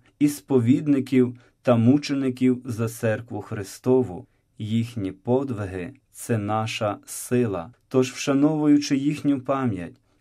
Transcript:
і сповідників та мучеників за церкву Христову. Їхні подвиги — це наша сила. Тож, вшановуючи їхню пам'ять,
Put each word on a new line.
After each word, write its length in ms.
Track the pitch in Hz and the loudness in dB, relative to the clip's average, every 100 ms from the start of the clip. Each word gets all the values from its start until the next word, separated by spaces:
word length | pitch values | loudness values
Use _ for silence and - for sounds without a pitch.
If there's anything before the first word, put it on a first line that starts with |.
| _ - | _ 0
і 100 | 294 | 0
сповідників 1080 | - - 131 117 151 151 135 127 131 123 123 _ _ | 0 0 2 4 2 2 0 2 2 2 -2 _ _
та 140 | - 117 | 0 4
мучеників 840 | 113 147 143 139 135 123 127 123 | 6 4 2 -4 -4 0 0 0
за 240 | 123 110 113 | -4 -6 -6
церкву 540 | - 117 107 117 104 | -2 -2 -2 -6 -12
Христову. 840 | - 104 95 - 127 127 104 87 - _ _ - | -10 -10 -10 -4 2 2 2 -6 -16 _ _ -10
Їхні 540 | 107 113 117 113 95 | -2 -2 -2 -4 -8
подвиги — 800 | - - 127 135 104 98 92 87 - _ | -6 0 0 0 -6 -6 -8 -10 -14 _
це 260 | - - 117 | -10 -2 -2
наша 580 | 101 110 110 - 107 98 - | 0 -2 -2 -2 -4 -4 -10
сила. 640 | - - 123 117 90 82 - _ | -12 -2 0 0 -2 -8 -16 _
Тож, 240 | 131 127 | 2 2
вшановуючи 840 | - - 139 147 151 151 147 143 135 | -2 -2 2 2 2 4 4 2 -2
їхню 440 | 143 151 147 139 | -2 -2 -2 -2
пам'ять, 600 | 123 135 127 92 82 - _ _ | -2 -2 -2 -4 -8 -16 _ _